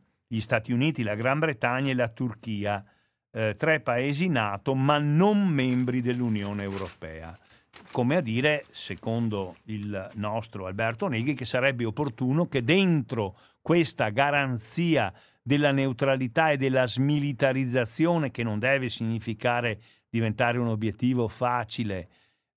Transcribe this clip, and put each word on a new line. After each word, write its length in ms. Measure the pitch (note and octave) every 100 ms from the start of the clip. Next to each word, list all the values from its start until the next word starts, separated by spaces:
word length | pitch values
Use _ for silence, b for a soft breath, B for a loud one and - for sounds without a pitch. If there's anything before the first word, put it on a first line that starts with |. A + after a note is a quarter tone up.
| _ _ _
gli 140 | A2+
Stati 320 | - A#2 A#2
Uniti, 300 | A#2+ D3+ C3
la 120 | G#2
Gran 240 | G#2+ B2 C#3+
Bretagna 520 | D#3+ B2+ A#2+ B2+ C#3
e 40 |
la 140 | B2+ A#2
Turchia, 720 | A2 B2 G#2+ A2+ G#2 G2+ G2+ G2 b b b _
eh, 260 | A#2 A2 -
tre 240 | D#3 D3+
paesi 480 | B2 A#2+ C#3 C#3+ F#3
nato, 460 | C3 G#2 G2+ -
ma 220 | C3 C#3 D3
non 480 | D3 D3+ G3 G#3 F#3+
membri 540 | C#3+ B2+ B2 B2+ B2+
dell'Unione 600 | A#2+ B2 A#2+ G#2+ G2+ G#2
Europea. 760 | G2 G2 F#2 - D#2+ D#2+ E2 E2+ b b b - -
Come 260 | C3+ A#2+ E3+
a 40 |
dire, 440 | A#2 A2+ D3 D3 -
secondo 840 | - - F#2 A2+ A#2 A#2 G#2 F#2 -
il 460 | - G#2+ G#2 G2+ F#2+
nostro 520 | A2 G#2 A2 A2+ G2+ F#2
Alberto 420 | G2+ A2+ A#2 G3
Negri, 260 | A2+ C3
che 100 | C3+
sarebbe 400 | B2 B2+ C3+ B2
opportuno 640 | A2+ A2 C#3+ - B2+ D3+ F3
che 160 | C#3
dentro 760 | A#2 F#3 F#3+ D#3+ A#2+ A#2 G2 b b b
questa 480 | - E3+ D3 - A2
garanzia 1000 | G#2+ C#3+ C#3+ C3+ A#2+ - - E3+ D3 G2 b b b
della 300 | A#2 C#3+ D3
neutralità 800 | C#3 C3+ A#2 C3+ C3+ B2+ E3 D#3+
e 60 | C#3+
della 300 | C3+ C3 B2+
smilitarizzazione, 1400 | B2 C#3 D3 C#3+ A#2+ C3+ C3 B2+ B2+ A2+ - E3 E3+ C#3
che 120 | A#2
non 160 | A#2 G#2
deve 300 | B2+ C#3 B2
significare 920 | - A2+ A2+ A#2 A2+ B2 A#2+ A#2+ A2 b b b
diventare 500 | A#2 A2+ G#2+ A#2+ B2
un 100 | A#2
obiettivo 600 | A2 G#2+ G2 B2+ B2 A2+
facile, 800 | - B2 B2 A2+ - G#2 F#2+ E2+ b b b b